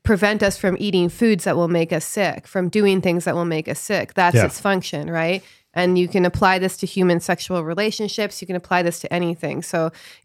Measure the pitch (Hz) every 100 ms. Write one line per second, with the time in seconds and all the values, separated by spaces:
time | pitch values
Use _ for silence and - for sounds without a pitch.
0 | - 196 202 214 196 - 196 185 208 180
1 | 175 - 226 196 185 160 170 170 165 160
2 | - 214 180 - - 190 180 214 202 190
3 | 185 170 170 165 170 160 - 156 - 196
4 | - - 175 120 185 - 202 185 - 147
5 | 151 165 165 185 - _ _ 170 180 180
6 | 175 196 175 - 190 185 185 - 190 190
7 | 180 170 - 175 - 180 160 170 214 208
8 | 208 - 202 - 185 180 - 180 170 170
9 | - 175 170 165 147 135 - 170 160 -
10 | - -